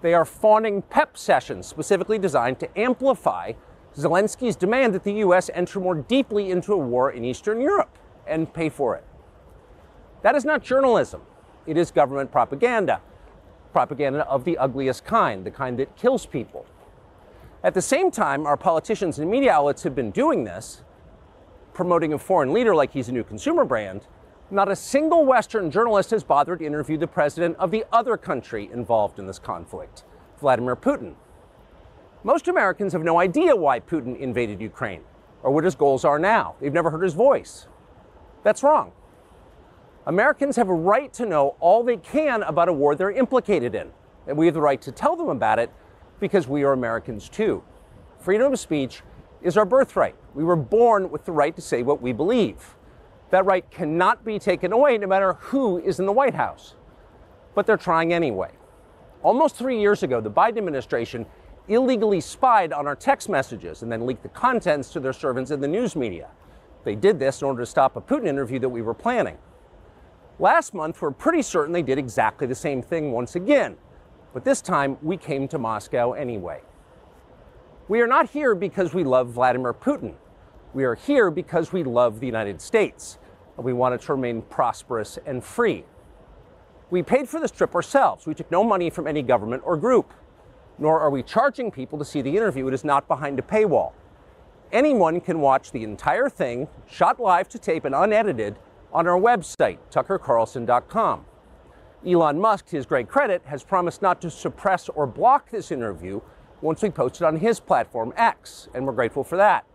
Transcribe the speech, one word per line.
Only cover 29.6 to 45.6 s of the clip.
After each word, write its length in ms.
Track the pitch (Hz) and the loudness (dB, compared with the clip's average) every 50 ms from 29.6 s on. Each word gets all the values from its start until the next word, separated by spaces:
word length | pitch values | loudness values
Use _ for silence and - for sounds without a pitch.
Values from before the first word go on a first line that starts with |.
| 85 - - 113 - - - - - - - - - - - - | -10 -14 -14 -16 -16 -16 -20 -20 -20 -20 -20 -20 -20 -20 -20 -4
Vladimir 360 | - 139 127 113 120 127 123 | 2 2 2 2 2 -2 -4
Putin. 400 | 127 - 247 294 277 127 90 76 - _ _ - - - - _ _ - _ - - - - - - - - _ - - | -2 0 -2 -2 -2 -4 -12 -16 -20 _ _ -20 -20 -20 -20 _ _ -20 _ -20 -20 -20 -20 -20 -20 -20 -20 _ -12 0
Most 240 | 202 269 339 - - | 2 2 2 2 0
Americans 460 | 359 370 240 196 180 - 208 196 165 | 0 2 2 2 2 0 -4 -2 -2
have 100 | 180 160 | -2 0
no 160 | 170 165 170 | 2 4 4
idea 360 | 180 190 175 294 339 359 285 | 4 4 2 2 4 4 4
why 240 | 208 165 143 131 120 | 4 4 2 2 0
Putin 380 | - - 170 160 123 120 127 - | -2 -4 -6 -4 -4 -6 -10 -8
invaded 440 | 139 127 117 123 120 107 104 90 | -8 -6 -2 -2 -2 -2 -4 -8
Ukraine 400 | 107 107 - - 131 110 95 82 - - - - _ _ - - | -10 -12 -10 -8 -8 -8 -8 -10 -16 -20 -20 -20 _ _ -20 -6
or 100 | - 131 | -2 0
what 120 | 139 156 151 | 0 2 2
his 120 | 147 131 | 0 0
goals 300 | - 147 143 135 131 - | 2 2 2 2 2 2
are 140 | 160 143 147 | 2 2 2
now. 360 | 160 196 220 220 135 85 - - | 2 2 2 2 0 -2 -8 -8
They've 140 | - 143 139 | -8 -2 0
never 180 | 170 160 165 | 0 0 0
heard 120 | 151 156 180 | -2 -2 -4
his 100 | 190 147 | -4 0
voice. 540 | 160 226 277 262 135 - - - - - - - - - _ - - - - _ - - - - - - | 2 4 4 4 2 -2 -8 -20 -20 -20 -20 -20 -20 -20 _ -20 -20 -20 -20 _ -20 -20 -20 -20 -4 0
That's 180 | 202 214 - | 0 0 2
wrong. 300 | - 277 311 277 - 87 - _ - - _ _ _ _ - - - - - _ - _ _ _ _ - _ - - | 2 2 4 4 2 -2 -10 _ -20 -20 _ _ _ _ -20 -20 -20 -20 -20 _ -20 _ _ _ _ -20 _ -14 -8
Americans 500 | - 151 185 220 262 269 _ 277 285 269 - | -4 0 2 2 2 2 _ -2 -2 0 0
have 120 | 240 190 | 0 2
a 40 | 180 | 0
right 380 | 165 160 180 208 240 294 262 _ | 0 2 2 2 2 0 -4 _
to 120 | - 240 | -8 -6
know 300 | 220 175 151 139 139 - _ | -2 2 2 2 2 0 _
all 240 | - 170 185 226 240 | 4 4 4 6 4
they 140 | 240 240 226 | 0 -2 -2
can 460 | - - - 285 311 294 254 220 196 | -4 -4 -2 0 0 0 0 -2 -2
about 260 | 151 160 160 170 170 | -2 0 2 2 2
a 40 | 175 | 2
war 200 | 143 139 147 143 | 2 2 2 2
they're 160 | 143 180 196 | 2 0 -2
implicated 640 | 202 254 262 - - 247 - - 208 165 120 120 101 | 0 0 0 2 2 0 0 2 0 0 0 -2 -4
in, 180 | 101 80 67 - _ _ - _ - - - | -6 -8 -10 -16 _ _ -20 _ -20 -10 -6
and 100 | 139 151 | -2 2
we 80 | 160 | 2
have 80 | 175 156 | 2 4
the 80 | 165 | 4
right 200 | 151 147 139 131 - | 2 2 2 0 -4
to 80 | - | -14
tell 240 | 131 - - 277 339 | -12 -2 0 0 0
them 140 | 330 339 277 | 0 -2 -4
about 280 | 160 123 113 110 110 | -2 0 2 2 2
it 140 | 107 | 2